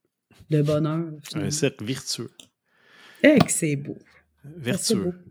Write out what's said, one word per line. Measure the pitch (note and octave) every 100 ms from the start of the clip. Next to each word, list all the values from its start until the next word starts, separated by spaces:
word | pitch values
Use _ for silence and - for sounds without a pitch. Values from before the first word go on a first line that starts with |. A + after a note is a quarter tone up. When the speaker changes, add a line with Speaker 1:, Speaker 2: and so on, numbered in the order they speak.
| _ _ _ - -
Speaker 1:
de | D3+
bonheur, | D3 D3+ D#3 D#3+ E3 D3+
finalement. | - D3+ C#3+
Speaker 2:
Un |
cercle | D3 C#3 -
vertueux. | G#2 C3 - - A2+ - - _ _ _ _ - - -
Speaker 1:
Eh, | C#4 C#4+
que | -
c'est | - D#3+ C#3+
beau. | C#3 C3 - _ _ _ C#3
Speaker 2:
Vertueux. | E3 B2 F3+
Speaker 1:
C'est | - G3+
beau. | F3+ F3+ -